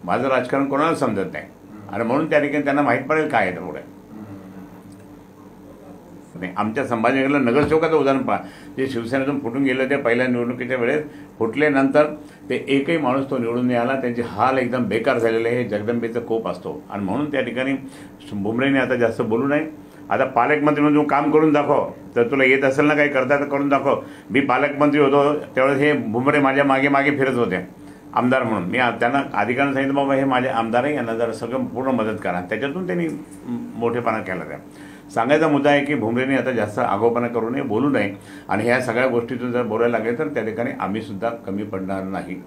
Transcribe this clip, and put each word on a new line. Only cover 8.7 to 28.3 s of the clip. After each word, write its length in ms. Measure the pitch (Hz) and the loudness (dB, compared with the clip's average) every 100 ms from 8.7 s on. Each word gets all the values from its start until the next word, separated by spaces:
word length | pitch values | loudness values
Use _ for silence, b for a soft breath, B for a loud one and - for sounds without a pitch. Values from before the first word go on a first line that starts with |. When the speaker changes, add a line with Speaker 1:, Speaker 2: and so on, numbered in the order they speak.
| - | -6
Speaker 1:
जे 80 | 131 | -4
शिवसेनेतून 540 | 117 113 135 135 143 | -4 -2 -2 -2 -2
फुटून 240 | 117 127 | -4 0
गेले 260 | 135 127 131 | 0 0 0
ते 60 | 143 | 0
पहिल्या 300 | 120 120 127 | 2 2 2
निवडणुकीच्या 500 | 120 120 123 123 127 | 0 -2 -4 -4 -2
वेळेस, 280 | 120 117 - B B - | 0 0 -4 B B -4
फुटल्यानंतर 680 | 113 120 151 135 135 143 151 - B B - | -2 2 2 4 4 4 4 0 B B -4
ते 140 | 127 - | -4 2
एकही 300 | 139 139 170 | 0 2 0
माणूस 320 | 131 135 135 | 2 0 0
तो 80 | 135 | -2
निवडून 280 | 117 120 123 | -2 0 2
नाही 120 | 120 | 2
आला, 220 | 120 135 | 0 0
त्यांचे 220 | 123 120 | -2 -2
हाल 360 | 117 98 123 131 | -4 0 2 2
एकदम 260 | 120 123 | 0 -2
बेकार 340 | 110 110 113 120 | 0 0 0 2
झालेले 300 | 113 113 117 | 2 2 0
आहे, 140 | 123 | 0
हे 60 | 113 | -2
जगदंबेचं 520 | 104 107 120 113 117 | -4 -2 -2 -2 -6
कोप 280 | - 113 90 | -2 -4 -2
असतो. 340 | 90 95 73 - | -6 -8 -10 -10
आणि 140 | 101 | -6
म्हणून 280 | 98 113 147 | -4 -2 -2
त्या 80 | 139 | -2
ठिकाणी 320 | 120 117 131 135 B B B - - | -4 -4 -2 -4 B B B -20 -10
भुमरेने 460 | 104 98 117 135 139 | -6 -2 0 2 2
आता 160 | 123 | 2
जास्त 280 | 123 117 113 | 2 0 0
बोलू 240 | 113 117 139 | -2 0 2
नये. 420 | 147 156 - B B - | 0 -2 -10 B B -4
आता 140 | 113 | 0
पालकमंत्री 580 | 131 120 127 151 147 147 | 2 2 2 4 2 4
म्हणून 200 | 147 147 | 4 4
तू 60 | 143 | 4
काम 220 | 143 151 | 2 4
करून 220 | 151 156 | 4 4
दाखव, 380 | 147 143 139 98 - - 120 | 4 2 2 0 -8 -6 0
तर 140 | 117 | 2
तुला 140 | 135 | 4
येत 180 | 131 135 | 4 4
असेल 220 | 139 135 | 4 4
ना 100 | 147 | 2
काही 140 | 151 147 | 4 2
करता 320 | 135 127 143 | 2 2 2
तर 40 | |
करून 240 | 143 143 143 | 2 -2 2
दाखव. 320 | 139 135 113 B B B | 2 2 0 B B B
मी 100 | 98 | 0
पालकमंत्री 600 | 139 127 143 139 147 143 | 2 2 2 2 2 4
होतो 340 | 147 143 143 | 4 6 4
त्यावेळेस 440 | - - - 135 135 | 0 -2 2 2 4
हे 140 | 147 | 2
भुमरे 460 | 139 110 110 131 151 | 2 0 0 2 4
माझ्या 260 | 135 135 | 4 4
मागे 240 | 143 135 143 | 4 4 4
मागे 220 | 139 139 | 4 2
फिरत 240 | 135 135 | 2 0
होते 340 | 120 110 90 87 - B B B | 2 0 0 -6 -16 B B B
आमदार 280 | 113 123 | -2 2